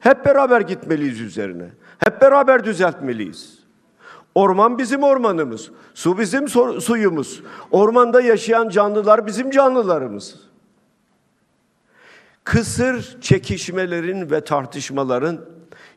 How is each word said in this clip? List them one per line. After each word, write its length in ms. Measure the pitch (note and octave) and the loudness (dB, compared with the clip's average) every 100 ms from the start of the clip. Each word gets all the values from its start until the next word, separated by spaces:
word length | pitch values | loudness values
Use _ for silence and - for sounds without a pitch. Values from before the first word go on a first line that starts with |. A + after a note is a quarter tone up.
hep 240 | A#3 C4 | 2 4
beraber 360 | C#4+ C#4 C4+ A#3+ | 4 2 4 2
gitmeliyiz 600 | F3 F#3 - D#3 D3 A2+ | 0 -6 -4 -4 -4 -6
üzerine. 480 | A2+ F2 G2 F2 F2 - _ - | -10 -8 -8 -10 -16 -20 _ -2
Hep 220 | A3+ - | -2 4
beraber 440 | C4+ C#4 C4 B3+ | 4 6 4 2
düzeltmeliyiz. 920 | G#3+ F3 F3+ C#3+ C3+ A2+ F#2 - - _ _ _ _ _ - - _ | 2 -2 -2 -2 -8 -6 -8 -12 -20 _ _ _ _ _ -20 -20 _
Orman 440 | F3+ G3 F#3+ A3+ A#3+ | 2 2 4 2 2
bizim 240 | A#3+ C4+ | -4 0
ormanımız, 680 | C#4+ C4+ A3+ E3+ C#3 A2 - - - | 2 2 0 -2 -4 -8 -14 -20 -20
su 240 | - E3 F#3 | -6 -2 -2
bizim 260 | G3+ B3+ | -2 -2
so-, 360 | C#4 A#3+ B3 G3 | 0 0 0 -2
suyumuz, 640 | F3+ A#3 G3+ D#3+ B2 - - - - | -4 0 0 -2 -8 -12 -20 -20 -2
ormanda 500 | F3+ G#3+ A#3+ A#3+ B3 | 2 4 4 4 4
yaşayan 480 | A#3+ A3 G#3 A3+ A3+ | 4 2 2 0 0
canlılar 580 | F#3+ G#3 G#3 G#3 A3 G#3+ | 0 0 0 4 4 2
bizim 240 | G3+ C4 | -6 -2
canlılarımız. 920 | C4+ C4+ B3+ G3 D#3+ B2+ G2+ - - _ _ _ _ _ _ _ _ _ _ _ _ _ _ _ _ _ - _ _ | 2 2 2 0 -2 -2 -10 -16 -20 _ _ _ _ _ _ _ _ _ _ _ _ _ _ _ _ _ -20 _ _
Kısır 760 | - A3+ G#3+ - B3+ B3 - - | -2 -2 -2 -2 -2 -2 -8 -12
çekişmelerin 1080 | - F#3+ - F#3+ - F#3 F#3 E3+ E3+ G3 E3 | -4 -4 -4 -10 -6 -6 -4 -6 -6 -8 -4
ve 140 | D3+ | -4
tartışmaların 960 | D3+ C#3+ B2+ D3 - C#3 C3+ B2 D#3 E3 - - - - - | -2 -4 -4 -12 -10 -6 -4 -2 -4 -8 -14 -20 -20 -20 -20